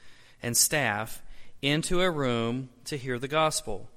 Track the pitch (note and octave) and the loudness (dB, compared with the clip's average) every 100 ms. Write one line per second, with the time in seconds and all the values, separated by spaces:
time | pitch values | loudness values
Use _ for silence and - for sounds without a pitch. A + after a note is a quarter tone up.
0 | - - - - A#2+ A#2 - D#3 B2 G#2 | -20 -20 -20 -10 -2 2 4 4 2 0
1 | A2+ - - - - - C#3 D3+ D#3+ F3+ | -2 -8 -10 -10 -12 -4 0 2 2 2
2 | F#3 D#3 C3 A#2+ A#2 B2 C3 - - D3 | 2 2 2 2 0 -2 -6 -12 -8 -8
3 | B2+ B2 C3 D3+ D#3 D3+ - G#2+ A2+ | -4 -4 0 2 4 2 -4 -6 -8